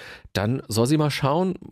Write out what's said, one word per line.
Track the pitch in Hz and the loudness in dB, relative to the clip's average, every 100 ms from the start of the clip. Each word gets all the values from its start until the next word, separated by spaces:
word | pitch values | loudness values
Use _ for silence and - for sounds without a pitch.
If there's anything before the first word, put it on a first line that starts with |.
| - - - | -18 -18 -8
dann | - 104 131 - | -2 0 -2 -2
soll | 110 120 | 0 2
sie | 156 | 2
mal | 151 | 2
schauen, | - 135 156 190 - - | 0 0 2 0 -2 -10